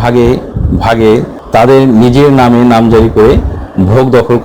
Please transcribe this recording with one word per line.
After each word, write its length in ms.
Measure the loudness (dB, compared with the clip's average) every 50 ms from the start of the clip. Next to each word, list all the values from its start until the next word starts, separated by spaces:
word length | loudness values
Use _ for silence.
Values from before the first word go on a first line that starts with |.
ভাগে 280 | -2 -2 0 0 0 0 0 -2 -6 -10 -8 -6 -4 -4 -4 -2 -2
ভাগে 300 | -2 -2 0 0 0 0 0 -2 -6 -12 -16 -12 -4 -2
তাদের 260 | 0 2 2 2 2 2 2 2 2
নিজের 280 | 2 2 2 2 2 2 2 2
নামে 220 | 2 2 2 2 2 2 2
নামজারি 360 | 2 2 2 2 2 0 0 0 2
করে 160 | 2 2 2 0 -2 -4 -8 -8 -12 -10 -6 -4 -2 0
ভোগ 160 | 0 0 0 0 0
দখল 220 | -2 0 0 -2 -2 0